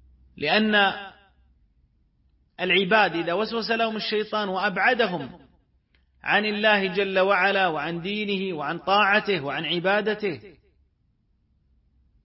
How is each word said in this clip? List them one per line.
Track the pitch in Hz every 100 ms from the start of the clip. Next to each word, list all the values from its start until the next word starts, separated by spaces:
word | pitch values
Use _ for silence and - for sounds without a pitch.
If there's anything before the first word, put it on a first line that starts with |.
| - _ _ -
لأن | 147 190 214 214 196 208 196 - _ _ _ _ _ _ _ _ _ _ _ _ _ -
العباد | 180 180 190 220 196 165
إذا | 170
وسوس | 175 214 226 202
لهم | 226 226 220
الشيطان | - 214 214 214 202
وأبعدهم | 185 196 190 208 247 226 180 135 - - _ _ _ _ _ _ _
عن | - 175 214
الله | 208 214 208 196
جل | 185 196 190
وعلا | 190 196 190 202 185
وعن | 156 147 170
دينه | 170 208 208 196 190 165
وعن | 143 165
طاعته | - 202 202 208 208 190
وعن | 139 139 160
عبادته، | 175 175 208 214 208 208 139 - 156 _ _ _ _ _ _ _ _ _ _ _ _ _ _ _ _